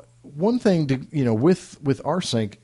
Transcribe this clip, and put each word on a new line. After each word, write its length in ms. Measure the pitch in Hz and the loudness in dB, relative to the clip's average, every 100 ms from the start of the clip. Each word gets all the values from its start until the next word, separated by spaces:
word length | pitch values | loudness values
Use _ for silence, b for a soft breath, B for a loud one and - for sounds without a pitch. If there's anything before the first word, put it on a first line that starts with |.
| - _ | -20 _
one 360 | - 143 196 247 | -18 -4 -2 2
thing 300 | 220 175 147 | 2 2 2
to, 180 | 131 151 | -2 -4
you 120 | 151 | -2
know, 80 | 123 | 0
with, 480 | 110 151 180 - - | 2 2 2 -2 -8
with 220 | 143 131 | -2 -2
rsync 540 | - 175 - 117 104 - | -2 -4 -2 -4 -4 -8